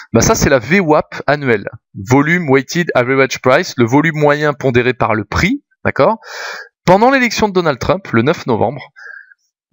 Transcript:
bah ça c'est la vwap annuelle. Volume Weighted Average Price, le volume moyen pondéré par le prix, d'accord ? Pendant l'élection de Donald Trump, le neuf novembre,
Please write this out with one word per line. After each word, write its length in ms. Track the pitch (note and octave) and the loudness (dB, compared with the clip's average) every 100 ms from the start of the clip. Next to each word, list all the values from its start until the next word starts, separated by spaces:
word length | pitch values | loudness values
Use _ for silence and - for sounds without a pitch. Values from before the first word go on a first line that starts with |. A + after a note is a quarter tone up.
| - | -2
bah 80 | A2+ | 0
ça 160 | - A3+ | 2 0
c'est 140 | - | 2
la 100 | C#3 | 0
vwap 640 | A2 G3 E3 D3+ - - - | 2 0 2 0 0 -6 -4
annuelle. 440 | D3 C3+ G#2+ - - _ A2+ | -2 0 -2 -4 -14 _ -14
Volume 540 | F#2+ C3+ D3+ F3 D#3+ | 0 2 2 0 2
Weighted 420 | C3+ C3 E3+ E3+ B2+ | 0 0 -4 -2 0
Average 440 | B2 C3+ C3 - | 0 0 0 0
Price, 360 | B2+ C#3 F3+ - | 2 2 0 -2
le 80 | A2+ | 2
volume 320 | C#3 D#3 D3+ | 2 2 2
moyen 340 | D3 D3 D3+ | 2 2 0
pondéré 420 | C#3 C3+ B2 B2 | -2 0 0 0
par 220 | B2 A2 G#2+ | 0 -2 -2
le 80 | |
prix, 400 | G2+ - F3+ C#4+ _ _ G2+ | -4 -2 -2 -2 _ _ -6
d'accord ? 320 | - D3+ A3 - - - - - _ | 0 0 0 -8 -14 -14 -14 -18 _
Pendant 280 | - F#3+ A#3+ | 2 4 4
l'élection 360 | C4+ A#3+ - G#3+ | 2 0 -2 -2
de 60 | |
Donald 260 | F#3 E3+ B2+ | 0 -2 -2
Trump, 260 | - D3 - | -2 -4 -2
le 100 | A2+ | 0
neuf 240 | B2 F3 - | 0 -2 -2
novembre, 360 | G#2+ G#2 C#3 - - - - - _ _ _ _ | -2 -2 -4 -14 -20 -20 -20 -20 _ _ _ _